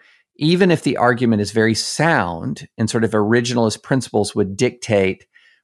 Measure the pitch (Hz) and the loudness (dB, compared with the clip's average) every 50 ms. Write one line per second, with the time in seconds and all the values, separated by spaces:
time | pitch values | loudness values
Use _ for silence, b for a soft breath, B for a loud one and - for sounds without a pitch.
0 | b b b b b b _ - 147 160 180 175 196 180 165 - - - 120 - | b b b b b b _ -4 0 0 2 4 4 4 2 2 0 -2 0 2
1 | 120 123 123 117 123 117 113 104 104 101 101 113 110 113 110 - - - - - | 2 2 2 2 2 2 2 2 0 0 0 2 2 2 0 0 -4 -6 -4 -2
2 | 151 170 160 131 95 87 85 82 95 127 - - 151 - _ - 113 107 - 117 | 0 2 2 2 0 -2 -4 -8 -8 -8 -10 -10 -12 -14 _ -4 -4 -2 0 -2
3 | 113 107 107 107 104 104 117 123 120 120 120 120 113 110 - - - - 143 131 | -2 0 0 0 2 2 2 2 2 0 0 0 0 0 -2 -4 -4 -4 -2 -2
4 | 117 - - 110 101 - - 104 104 95 98 98 123 120 - - - - 110 101 | -2 -2 -2 -2 -2 -2 -2 -2 -4 -4 -2 -2 -2 -2 -2 -6 -4 -2 0 2
5 | 95 95 95 - _ b b b b b b b | 2 0 -2 -6 _ b b b b b b b